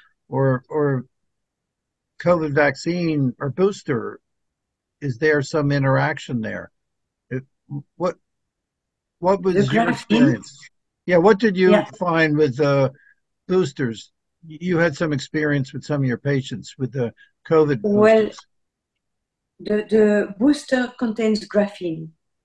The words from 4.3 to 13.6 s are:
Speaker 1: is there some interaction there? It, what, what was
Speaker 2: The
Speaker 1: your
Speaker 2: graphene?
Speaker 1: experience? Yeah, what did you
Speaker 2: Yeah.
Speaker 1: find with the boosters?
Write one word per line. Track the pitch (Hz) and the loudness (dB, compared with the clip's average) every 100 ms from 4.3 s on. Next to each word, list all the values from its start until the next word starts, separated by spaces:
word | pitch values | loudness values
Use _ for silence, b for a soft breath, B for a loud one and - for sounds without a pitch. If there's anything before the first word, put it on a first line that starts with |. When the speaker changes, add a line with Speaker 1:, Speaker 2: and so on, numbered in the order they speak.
| _ _ _ _ _ _ _ | _ _ _ _ _ _ _
Speaker 1:
is | 143 113 | -10 -2
there | 156 147 | 0 2
some | 139 160 143 | 0 -2 0
interaction | 143 135 135 139 151 - 123 | 0 0 0 0 -4 -6 -6
there? | 107 95 87 _ _ _ _ _ _ | -6 -10 -14 _ _ _ _ _ _
It, | 127 131 _ _ 143 - _ | -12 -12 _ _ -16 -16 _
what, | 175 - _ _ _ _ _ _ _ _ _ _ | -8 -8 _ _ _ _ _ _ _ _ _ _
what | 175 196 | -2 0
was | 185 180 | 0 0
Speaker 2:
The | 135 | 2
Speaker 1:
your | 208 226 | 0 0
Speaker 2:
graphene? | |
Speaker 1:
experience? | 151 - 214 262 117 - - - _ _ _ - | -2 -2 2 4 2 -6 -20 -20 _ _ _ 0
Yeah, | 180 | 4
what | 185 208 | 6 4
did | 220 185 | 2 2
you | 185 | 4
Speaker 2:
Yeah. | 208 - - | 4 2 -6
Speaker 1:
find | 175 165 160 151 | -2 0 2 2
with | 151 123 | 0 2
the | 143 139 131 b b b _ _ - | 0 2 0 b b b _ _ -4
boosters? | 185 | 0